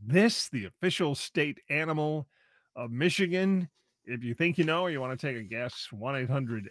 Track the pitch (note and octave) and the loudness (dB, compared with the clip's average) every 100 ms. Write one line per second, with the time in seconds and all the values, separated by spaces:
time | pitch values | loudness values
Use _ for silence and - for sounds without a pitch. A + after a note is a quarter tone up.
0 | G#2 E3+ A3+ - - C3 F#2+ - F#3 - | 2 6 6 4 -2 -4 -6 -2 -2 2
1 | D#3+ C#3 - - D3 - - D3 D#3+ D#3 | 0 0 -2 0 0 -2 -4 -2 0 0
2 | D3+ D3+ C#3+ _ _ _ _ - A#2+ A#2 | 0 -2 -6 _ _ _ _ -10 -6 0
3 | E3+ - F#3 F3+ F#3+ F#3+ F3 _ _ _ | 2 2 2 2 4 2 0 _ _ _
4 | - B2 A#2+ A#2 E3+ F3 D#3+ E3 F#3 D3 | -8 -6 -4 0 2 2 2 2 0 -2
5 | B2+ C3 D3+ A#2+ G2+ A2+ B2 - - G2+ | -4 -4 -4 -6 -6 -6 -6 -8 -12 -8
6 | A#2+ C3+ B2+ C3+ B2 A2+ G2 | -4 -2 0 0 -2 -4 -6